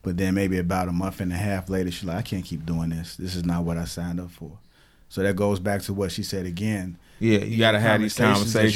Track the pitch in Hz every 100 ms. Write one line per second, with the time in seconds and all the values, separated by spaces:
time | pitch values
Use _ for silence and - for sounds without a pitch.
0 | 101 87 95 95 98 92 87 95 90 87
1 | 95 92 92 87 104 95 92 95 90 85
2 | 92 85 107 98 85 80 80 82 82 82
3 | 85 - 90 90 87 87 85 82 85 -
4 | 87 87 90 - 82 98 - _ _ _
5 | _ - 98 95 101 101 95 101 98 98
6 | 95 87 101 98 90 87 107 107 92 85
7 | _ - 113 107 101 110 113 107 113 107
8 | 107 - 113 101 104 113 107